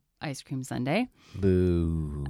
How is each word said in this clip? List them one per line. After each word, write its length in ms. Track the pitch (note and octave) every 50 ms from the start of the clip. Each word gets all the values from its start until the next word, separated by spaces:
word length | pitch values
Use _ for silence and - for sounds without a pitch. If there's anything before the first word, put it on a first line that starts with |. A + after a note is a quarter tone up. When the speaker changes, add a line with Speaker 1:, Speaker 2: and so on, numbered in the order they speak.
| _ _ _ -
Speaker 1:
ice 220 | - D#3 C3+ -
cream 220 | - - C#3 C3 B2+
sundae. 440 | - B2+ B2 B2 C3+ D#3+ G#3+ B3+ - _ _ _ - -
Speaker 2:
Boo. 920 | F#2+ F#2+ F#2+ F#2 F#2 F#2 F2+ F2 E2+ E2+ E2 E2 D#2+ D#2 D2 D2 D2 C#2